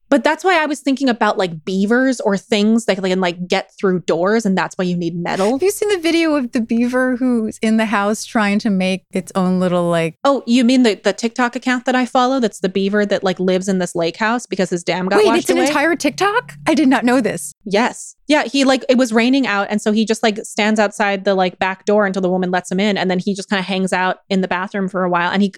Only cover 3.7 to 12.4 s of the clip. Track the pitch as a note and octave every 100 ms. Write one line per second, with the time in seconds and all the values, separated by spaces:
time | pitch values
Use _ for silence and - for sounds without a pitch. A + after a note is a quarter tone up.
3.7 | - G3 F#3 - E3 F#3 A3+ G#3 F#3 D#3
4.7 | - F#3 F3 E3+ F3 E3+ F#3 G3+ C4 F#4
5.7 | G#4 G#4 F#4+ E4 E4 E4 D4 A#3+ B3+ A3+
6.7 | A3+ A#3+ B3+ B3+ B3 B3+ A#3+ G#3+ - A3
7.7 | A3 A3 G#3 G3+ A3 - A3+ G3+ G3+ A#3
8.7 | F#3+ F#3 F#3 _ F#3+ F3+ F#3+ F3+ F#3 F#3
9.7 | F3 F3 E3+ E3 - C#4 C4+ - A#3+ A#3+
10.7 | C4 A#3 F#3+ D4+ C#4+ A#3 - A#3+ B3 B3+
11.7 | B3 C4 B3+ A#3+ C4 B3 C4+